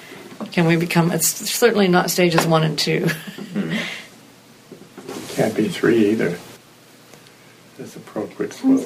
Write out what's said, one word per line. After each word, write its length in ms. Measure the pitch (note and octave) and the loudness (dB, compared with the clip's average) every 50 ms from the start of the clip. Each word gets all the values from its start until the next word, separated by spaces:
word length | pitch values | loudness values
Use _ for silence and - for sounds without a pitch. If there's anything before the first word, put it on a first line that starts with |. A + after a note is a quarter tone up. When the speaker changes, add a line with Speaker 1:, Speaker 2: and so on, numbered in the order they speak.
| - - - - - - - - - - | -20 -20 -20 -18 -18 -18 -16 -14 -12 -4
Speaker 1:
can 140 | - F3 E3 | -2 0 2
we 80 | E3 E3+ | 2 2
become? 360 | E3 F3 F3 - E3+ D#3+ F3 | 2 0 0 2 2 2 2
It's 160 | - D#3+ - | 2 0 -2
certainly 600 | - - - G#3+ - - - A#3+ A3+ F#3+ G#3 G3 | -2 -4 -4 -6 -6 0 2 2 4 4 4 4
not 220 | F3+ F3 F3+ - F3 | 4 4 4 2 2
stages 360 | - F#3+ F3+ F3 E3 D#3+ - | 2 2 2 4 4 2 2
one 180 | E3 D#3+ D#3+ D#3+ | 4 4 4 2
and 140 | D#3 - | 2 0
two. 300 | - - E3+ D#3 D#3 - E3 - - - G3+ - - G3+ F#3+ F3+ | -2 -2 -2 0 0 0 -2 -2 -4 -10 -14 -14 -14 -12 -8 -6
<laughs> 1800 | G3+ F3 D#3+ F#3 A3+ - - - - - - - - - - - - - - - - - - - - - - - - - - - - - - | -4 -4 -4 -4 -4 -6 -6 -10 -12 -16 -18 -20 -20 -20 -20 -20 -20 -20 -20 -20 -20 -20 -20 -20 -20 -20 -20 -20 -18 -16 -14 -12 -12 -12 -8
Speaker 2:
Can't 260 | - - A2+ A2 - | -4 -2 -2 0 0
be 120 | A2 G#2+ - | 0 0 -2
three 420 | - - - G2 F2+ A2 G#2 G#2 | 0 0 2 4 4 4 4 4
either. 260 | A2+ A2+ - E2+ - - - - - - - - - - - - - - - - - - - - - - - - - - - - - | 2 2 0 -2 -4 -6 -10 -16 -20 -20 -20 -20 -20 -20 -20 -20 -20 -20 -20 -20 -20 -20 -20 -20 -20 -20 -20 -20 -20 -20 -20 -20 -18
That's 180 | - B2+ - - | -18 -16 -16 -16
appropriate 580 | - - - - A2 G2 - - - G2+ - - | -18 -16 -12 -8 -8 -8 -8 -8 -8 -8 -8 -6
Speaker 3:
Sounds 280 | - C4 C4+ C4+ C4+ | -2 2 2 2 4
Speaker 2:
quote. 40 | - | 2